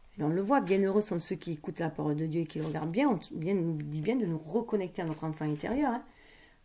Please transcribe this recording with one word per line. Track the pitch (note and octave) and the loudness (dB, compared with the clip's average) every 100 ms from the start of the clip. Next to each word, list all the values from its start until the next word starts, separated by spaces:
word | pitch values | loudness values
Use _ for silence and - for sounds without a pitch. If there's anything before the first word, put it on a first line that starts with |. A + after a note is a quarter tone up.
| - - | -18 -4
Et | |
on | D3+ | 0
le | F3 | 0
voit, | G3 C#4 | 4 2
bienheureux | F3+ G3 G3 G3+ | 4 4 4 2
sont | G#3 F3 | 2 -2
ceux | - F3 | -2 -6
qui | E3+ | -4
écoutent | D#3 - D#3+ | -6 -6 -2
la | E3 | -2
parole | D#3+ D3+ D3 | 0 0 0
de | |
Dieu | D#3+ E3 | 0 0
et | D#3+ | -2
qui | D#3 | -4
le | |
regardent | D#3 D#3 D#3+ | -4 -2 0
bien. | F#3+ C#4+ | 2 4
On | F3 | 2
t-, | - | -2
bien, | F3 D#3+ | -4 0
on | G3 E3 | 2 2
dit | D#3 D3 D3+ | 0 -4 -2
bien | D#3 B3+ | 0 2
de | |
nous | F#3 D#3+ | 0 -2
reconnecter | D3+ G#3+ A#3 G3+ F#3 F#3+ | -2 -2 0 -2 -2 -4
à | |
notre | E3 D3+ | -4 -2
enfant | D#3+ D3+ | -4 -2
intérieur, | D#3 D3 F#3 B3+ C#4 | -2 -2 -2 0 2
hein, | A#3+ - - - - - _ | 0 -6 -20 -20 -20 -20 _